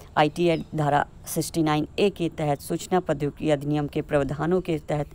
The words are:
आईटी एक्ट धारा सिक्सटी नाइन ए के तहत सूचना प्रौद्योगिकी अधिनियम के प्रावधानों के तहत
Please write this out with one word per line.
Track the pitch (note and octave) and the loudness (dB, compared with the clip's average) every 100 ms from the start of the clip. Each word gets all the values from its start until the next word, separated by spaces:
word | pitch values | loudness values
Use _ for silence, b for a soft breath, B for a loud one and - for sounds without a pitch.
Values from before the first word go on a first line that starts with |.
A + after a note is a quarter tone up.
| B - | B 2
आईटी | D3+ E3 F3 | 2 4 2
एक्ट | D#3 - D3+ | 2 -2 -2
धारा | C#3+ C#3+ - - - | 2 2 0 -8 -6
सिक्सटी | E3+ - E3+ | -4 -2 0
नाइन | D#3 D3+ D3+ - | 2 2 0 0
ए | G3+ | 0
के | F#3 E3 | 0 -6
तहत | - D3 C#3+ | -2 -2 -2
सूचना | - E3+ - F#3 | -2 -6 0 0
प्रौद्योगिकी | E3+ D3 D3 - D#3 | 0 -2 -2 -2 0
अधिनियम | C#3+ C#3+ D3+ D3 | 0 2 0 0
के | D#3 | -4
प्रावधानों | - D3 C3+ C#3+ D#3+ F#3 | 0 0 0 -2 0 0
के | E3+ D3+ | 0 -4
तहत | - D3 D3 | -2 -4 -4